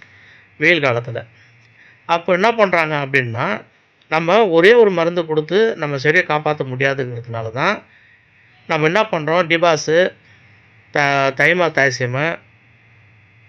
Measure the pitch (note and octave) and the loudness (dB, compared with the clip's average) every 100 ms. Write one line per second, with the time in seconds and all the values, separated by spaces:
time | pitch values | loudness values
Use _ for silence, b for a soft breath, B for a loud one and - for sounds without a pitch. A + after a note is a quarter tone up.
0 | B B B B B - D#3 F3 C#3 A#2+ | B B B B B -2 0 2 0 -2
1 | B2 A#2+ - b b b b b b b | -4 -12 -12 b b b b b b b
2 | - E3+ E3+ F3+ A3 A3+ G3+ F3 D#3 D3+ | -4 -4 0 0 2 2 2 2 0 -2
3 | C#3 C3+ B2 A#2 D#3+ G#3+ - _ _ _ | -2 -2 -2 -4 -4 -6 -10 _ _ _
4 | - D#3 E3 G3+ G#3+ E3 F#3 A#3+ G#3+ E3+ | -4 -4 2 2 4 4 6 6 6 4
5 | E3 F3 D#3+ D#3 D#3 F#3 A3+ G3+ D3+ C#3 | 0 -2 -2 -2 0 0 0 -2 -6 -2
6 | C#3+ E3+ F3 D3+ D3+ D3+ C3+ B2+ C#3 C#3 | 0 0 0 -2 -2 -4 -6 -4 -2 -2
7 | B2 A#2+ B2 A#2 A2+ A#2 E3+ G#3+ - b | -6 -8 -10 -10 -8 -4 -4 -4 -10 b
8 | b b b _ _ _ - D#3+ D#3 F#3+ | b b b _ _ _ -6 0 0 2
9 | G#3+ E3+ D3+ E3+ E3 E3 E3+ D#3 D#3 E3 | 0 -2 -2 -2 0 2 2 0 0 0
10 | F#3+ - b b b b _ _ _ - | 0 -4 b b b b _ _ _ -2
11 | C#3 C#3 C3+ C3 D3 F3+ E3 D3+ C3+ B2 | 0 2 0 0 0 2 0 2 0 0
12 | B2 B2+ D#3+ E3+ _ _ _ _ _ _ | -6 -4 -6 -8 _ _ _ _ _ _
13 | _ _ _ _ | _ _ _ _